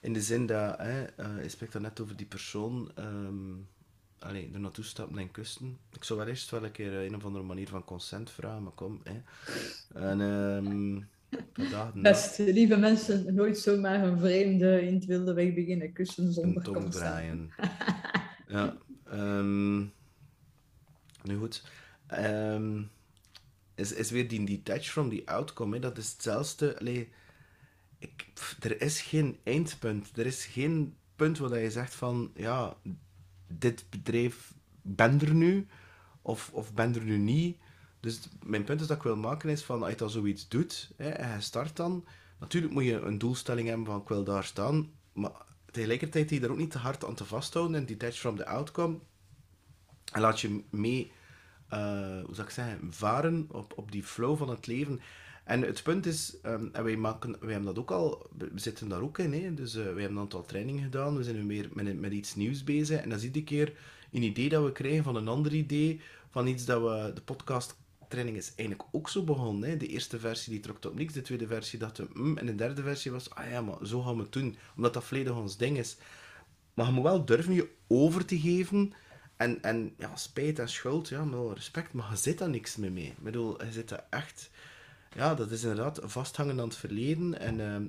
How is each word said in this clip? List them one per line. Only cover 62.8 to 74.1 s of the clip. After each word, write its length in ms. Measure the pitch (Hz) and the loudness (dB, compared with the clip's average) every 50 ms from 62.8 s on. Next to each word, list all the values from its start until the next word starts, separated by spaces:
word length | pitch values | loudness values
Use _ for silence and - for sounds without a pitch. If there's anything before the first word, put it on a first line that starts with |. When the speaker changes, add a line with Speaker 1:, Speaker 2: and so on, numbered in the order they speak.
| 151 147 156 151 | 2 2 0 -2
Speaker 1:
En 80 | - - | 0 -2
dat 80 | 113 104 | -4 -4
is 60 | 110 | -4
iedere 200 | 123 131 151 151 | -2 -2 -4 -2
keer 280 | 151 147 147 151 147 151 - - - - - - - | 0 2 2 2 2 0 -12 -20 -20 -20 -20 -20 -4
een 120 | - 123 117 | -2 2 2
idee 260 | 110 101 117 127 147 | 2 2 2 2 4
dat 140 | 151 156 147 | 4 4 4
we 80 | 139 | 2
krijgen 320 | 135 - 135 135 156 156 151 | 0 -2 0 2 2 2 2
van 120 | 139 120 | 2 0
een 120 | 110 110 | 0 0
ander 260 | 110 120 143 151 151 147 | 0 2 2 2 2 2
idee, 480 | 156 151 151 143 147 151 160 160 156 - - - - - - | 2 0 2 2 4 4 2 2 0 -8 -16 -20 -20 -20 -4
van 180 | - 127 123 | -2 0 2
iets 180 | 127 127 123 120 | 2 2 0 2
dat 160 | 123 123 117 | 2 2 4
we, 300 | 117 117 110 107 107 104 - | 4 2 2 0 -2 -4 -6
de 80 | - | -8
podcasttraining 1160 | - - 135 - - - 131 123 120 - - - - _ _ _ - - - 123 123 120 110 | -8 -10 -10 -10 -4 -2 -2 -2 -2 -6 -12 -18 -20 _ _ _ -14 -8 -4 -4 -4 -4 -4
is 160 | 101 - - - | -6 -8 -10 -8
eigenlijk 340 | - 117 107 98 - - - | -6 -4 -4 -4 -6 -8 -4
ook 180 | - 147 156 - | -4 -4 -4 0
zo 140 | - 196 180 | -2 0 2
begonnen, 460 | 156 147 131 123 113 104 101 107 143 | 2 2 2 2 0 0 0 0 -2
hè. 80 | 165 | -2
De 100 | 151 - | -2 -4
eerste 320 | - - 120 127 - - 113 | -4 -4 -6 -6 -6 -8 -4
versie 320 | 110 113 113 113 - - | -4 -4 -4 -4 -6 -6
die 100 | 110 104 | -8 -8
trok 240 | 104 110 104 - - | -8 -10 -12 -8 -8
op 100 | - - | -8 -4
niks, 180 | 135 156 160 151 | -4 -6 -4 -6
de 80 | 139 | -8
tweede 260 | 127 - 127 120 120 | -6 -6 -4 -4 -2
versie 320 | 107 117 110 107 - - 110 | -2 -4 -4 -4 -6 -6 -6
dacht 180 | 113 110 113 | -8 -8 -6
we, 100 | - 98 - - | -8 -10 -8 -6
"Hmm," 240 | - 123 151 156 | -2 0 0 0
en 80 | 156 - | 0 -2
de 100 | 120 110 | -4 -2
derde 260 | 101 113 123 139 143 | -2 -2 -2 -2 -4
versie 300 | 135 143 143 139 - 135 | -4 -4 -4 -4 -4 -6
was, 180 | 123 123 127 - | -6 -6 -8 -10
"Ah 200 | - - 127 120 | -12 -12 -10 -6
ja, 120 | 123 123 | -4 -4
maar 160 | 117 104 90 - - | -4 -4 -6 -6 -6
zo 140 | 98 113 123 | -2 -2 0
gaan 140 | 123 123 | 0 0